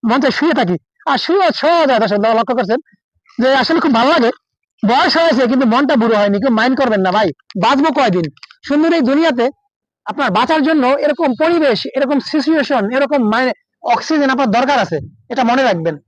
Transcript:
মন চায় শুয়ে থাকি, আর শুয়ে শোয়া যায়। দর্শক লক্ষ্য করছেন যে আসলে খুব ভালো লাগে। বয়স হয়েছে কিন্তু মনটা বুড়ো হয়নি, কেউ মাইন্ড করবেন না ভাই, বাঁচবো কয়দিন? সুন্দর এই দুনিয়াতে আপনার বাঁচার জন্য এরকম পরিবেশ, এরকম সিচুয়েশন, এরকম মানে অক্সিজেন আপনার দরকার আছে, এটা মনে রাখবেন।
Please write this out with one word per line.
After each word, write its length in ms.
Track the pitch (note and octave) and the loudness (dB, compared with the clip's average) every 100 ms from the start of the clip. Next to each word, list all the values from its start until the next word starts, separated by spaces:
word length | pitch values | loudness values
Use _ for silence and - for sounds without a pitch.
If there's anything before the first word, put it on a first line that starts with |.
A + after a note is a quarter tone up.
| A3+ | 0
মন 100 | B3+ | 0
চায় 100 | C4+ | 0
শুয়ে 240 | - D#4 | 0 -2
থাকি, 220 | D#4 G3+ F3+ _ _ - | 0 -2 -4 _ _ -6
আর 120 | C4+ | -4
শুয়ে 320 | - F#4 F4+ | -2 0 0
শোয়া 320 | - D4+ E4+ D4+ | 0 0 2 2
যায়। 140 | B3 | 0
দর্শক 160 | G#3+ G#3 | 0 0
লক্ষ্য 400 | G#3+ A3+ A#3 B3 | 0 0 -2 -2
করছেন 200 | G3 A#3+ - _ _ _ _ - | -2 -4 -6 _ _ _ _ -4
যে 160 | B3 | 0
আসলে 260 | C4+ B3 E4 | 0 0 0
খুব 140 | D#4+ | 0
ভালো 160 | A3+ B3+ | 2 2
লাগে। 200 | E4 A#3 - _ _ _ _ G3+ | 2 0 -2 _ _ _ _ 0
বয়স 300 | B3 E4 D#4 | 2 2 2
হয়েছে 300 | E4 B3+ B3 | 2 2 0
কিন্তু 200 | B3+ C4 | 0 2
মনটা 300 | A#3 C#4+ C#4+ | 0 2 0
বুড়ো 200 | A3+ A3 | 2 2
হয়নি, 220 | G3+ G3+ | 2 0
কেউ 120 | C4 | 0
মাইন্ড 320 | A3+ A#3 C4 | 0 0 0
করবেন 180 | C4 G#3+ | 0 0
না 120 | F#3 | 0
ভাই, 200 | F#3+ G#3 C#3 _ G3+ | 0 -2 -4 _ -2
বাঁচবো 300 | G#3+ C4+ D#4 | 0 2 2
কয়দিন? 300 | C#4 B3+ F3+ D#3+ - - _ | 2 0 0 -4 -10 -20 _
সুন্দর 300 | - D4 D#4+ | -4 0 2
এই 80 | E4+ | 2
দুনিয়াতে 500 | B3 C#4 E4 B3 B3 - _ _ _ _ | 2 2 0 0 -2 -4 _ _ _ _
আপনার 260 | - G#3+ C4+ | -12 -4 -2
বাঁচার 320 | F#3 B3 D#4 | 0 0 0
জন্য 240 | C#4+ D#4+ B3+ | 2 2 2
এরকম 480 | C#4 D4+ D4 D#4+ | 0 0 0 -2
পরিবেশ, 520 | A#3 D#4 E4+ D4+ A3 B3+ | 0 0 2 0 0 -4
এরকম 340 | B3+ C4+ C#4+ | -4 -2 -2
সিচুয়েশন, 680 | - D#4 C#4 D#4+ C4+ C4+ G3+ | -2 -4 0 0 0 -2 -2
এরকম 380 | B3+ C#4 D4 A3 | -2 0 0 0
মানে 240 | A3 B3+ G#3+ _ _ | 0 -2 -4 _ _
অক্সিজেন 480 | - A#3+ - D#4 C#4 | -4 -2 0 0 0
আপনার 200 | C4 C4 | 0 0
দরকার 280 | A3 C4 C#4 | 0 2 0
আছে, 200 | G3 D#3+ C3 _ _ | 0 -4 -8 _ _
এটা 160 | B3 | -2
মনে 180 | A#3 B3+ | 0 2
রাখবেন। 340 | B3+ F3 E3 D3 | 0 0 -2 -6